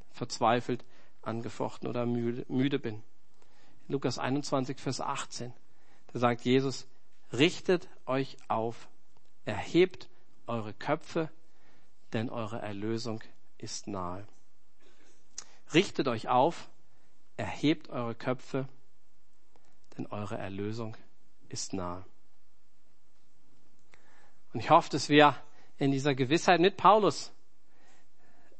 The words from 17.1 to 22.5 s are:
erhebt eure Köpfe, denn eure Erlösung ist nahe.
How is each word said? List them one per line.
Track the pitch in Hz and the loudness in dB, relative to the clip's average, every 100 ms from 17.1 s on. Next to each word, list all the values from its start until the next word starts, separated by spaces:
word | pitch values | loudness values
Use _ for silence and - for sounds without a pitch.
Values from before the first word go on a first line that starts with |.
| - - - | -8 -6 -4
erhebt | 104 - 143 - - | -4 2 2 2 -2
eure | 139 117 | -4 -4
Köpfe, | 113 - 127 - 139 135 - - - - - - - - - - - - - | -2 -2 -2 -2 -2 -2 -6 -8 -8 -8 -8 -8 -8 -8 -8 -8 -8 -6 -6
denn | - | -6
eure | 104 101 113 | -4 -4 -4
Erlösung | 95 98 104 113 110 113 - - - - - | -4 -2 -2 -2 -4 -6 -8 -8 -8 -8 -8
ist | - - | -6 -4
nahe. | 95 90 90 98 - - - - | -2 -2 -4 -6 -8 -8 -6 -8